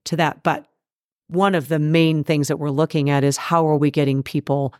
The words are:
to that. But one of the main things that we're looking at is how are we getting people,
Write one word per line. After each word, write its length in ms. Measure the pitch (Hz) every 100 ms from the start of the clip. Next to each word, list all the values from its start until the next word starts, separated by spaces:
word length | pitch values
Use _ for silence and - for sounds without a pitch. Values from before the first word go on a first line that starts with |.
| -
to 100 | 165
that. 260 | 156 -
But 240 | 175 214 - _ _ _ _ _ -
one 260 | 175 196
of 140 | 180 135
the 120 | 156
main 440 | 151 165 160 156
things 240 | 143 151 143
that 120 | 156
we're 100 | 147
looking 400 | 139 160 156 143
at 160 | 143 139
is 100 | 135
how 320 | - 170 156
are 100 | 151
we 140 | 147
getting 320 | 151 139 135
people, 500 | 131 151 - 139 139